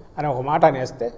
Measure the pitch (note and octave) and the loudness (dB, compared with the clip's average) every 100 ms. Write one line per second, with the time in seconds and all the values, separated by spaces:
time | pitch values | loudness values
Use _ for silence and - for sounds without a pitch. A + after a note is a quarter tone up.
0 | - - D3 B2+ C3+ D#3+ D#3+ C3+ B2+ - | -16 -6 -4 -4 -2 4 4 4 -4 -6
1 | A#2 | -8